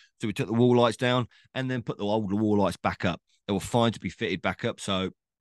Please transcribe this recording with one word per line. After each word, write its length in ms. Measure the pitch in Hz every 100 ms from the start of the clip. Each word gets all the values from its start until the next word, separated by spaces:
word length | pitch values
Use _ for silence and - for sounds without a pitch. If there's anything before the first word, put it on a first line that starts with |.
| _ _
So 60 | 113
we 80 |
took 140 | 98 95
the 40 |
wall 240 | 113 123 123
lights 220 | 120 107
down 300 | 123 123 113 _ _
and 160 | 131 131
then 120 | 127
put 140 | - -
the 80 |
old 260 | 101 110 104
wall 260 | 101 107 104
lights 180 | 95 -
back 300 | 98 - 98
up. 160 | - _ _ -
They 80 |
were 60 | 98
fine 320 | - 120 117
to 80 | -
be 100 | 92
fitted 320 | - 104 92
back 240 | 98 - 117
up. 140 | -
So 320 | - 95 95 - _ _